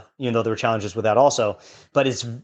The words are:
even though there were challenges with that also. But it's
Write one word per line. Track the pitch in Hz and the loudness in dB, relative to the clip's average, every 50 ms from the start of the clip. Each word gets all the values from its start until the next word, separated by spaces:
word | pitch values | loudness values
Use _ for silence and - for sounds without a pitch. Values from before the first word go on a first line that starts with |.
| 101 _ _ - | -4 _ _ -6
even | 135 123 113 | -4 -2 0
though | 117 107 | 0 0
there | 113 | -2
were | 110 | -4
challenges | - - 117 113 110 101 104 90 | -2 -2 -2 -2 -2 -4 -6 -6
with | 113 104 | -2 0
that | 110 104 | 2 4
also. | 117 139 143 - - 113 104 98 - - - - - - _ | 6 4 4 4 2 -2 -2 -2 -6 -12 -20 -20 -20 -20 _
But | _ 143 135 | _ 0 0
it's | 135 120 - 120 117 117 131 | 0 -2 -4 -8 -10 -12 -14